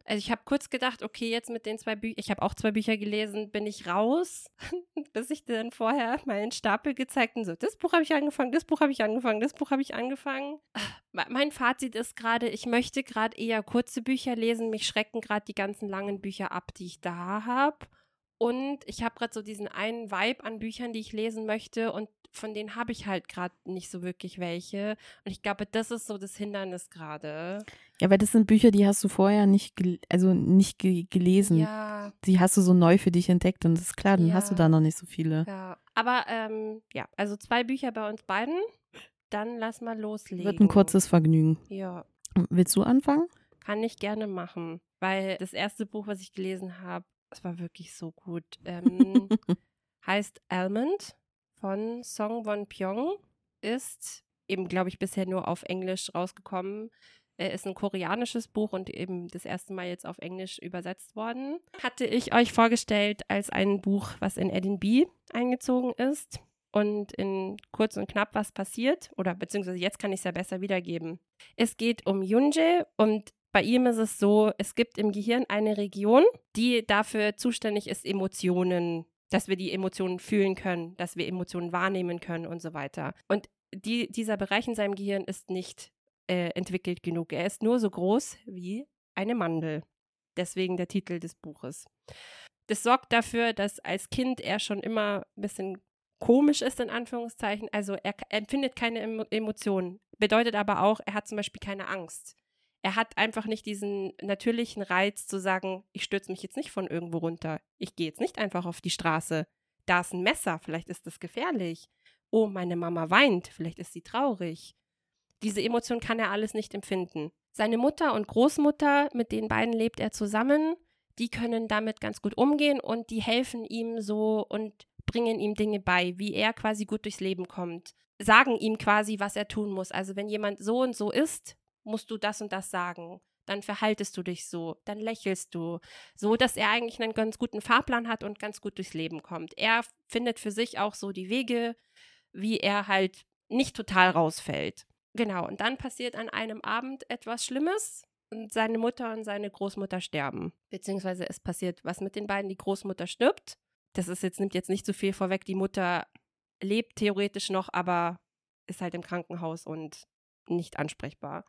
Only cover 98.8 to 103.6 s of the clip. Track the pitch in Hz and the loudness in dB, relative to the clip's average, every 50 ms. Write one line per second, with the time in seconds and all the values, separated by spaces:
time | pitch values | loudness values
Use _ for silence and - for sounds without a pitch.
98.8 | 240 233 233 226 214 226 226 220 220 - - 220 220 214 214 - - 214 196 190 | -4 -4 -2 -4 -4 -4 -4 -6 -4 -2 -2 -2 -2 -2 -4 -4 -2 0 0 0
99.8 | 185 180 180 208 _ _ - - 208 202 214 220 233 233 214 208 202 202 202 - | 0 -4 -6 -12 _ _ -4 0 2 4 6 4 4 4 2 0 0 0 2 4
100.8 | 180 202 214 - - - 196 208 - - 220 208 202 - - - - 202 196 196 | 4 4 4 2 0 -6 -6 -6 -6 -6 -6 -6 -6 -6 -8 -10 -10 -10 -8 -8
101.8 | 190 - 190 190 170 160 - - - - - _ _ _ _ _ _ _ _ _ | -8 -8 -8 -8 -8 -10 -14 -16 -18 -18 -20 _ _ _ _ _ _ _ _ _
102.8 | - 190 190 220 226 - - - 202 220 220 220 214 214 220 214 | -4 -2 0 0 0 0 0 0 0 0 0 -2 -4 -4 -4 -4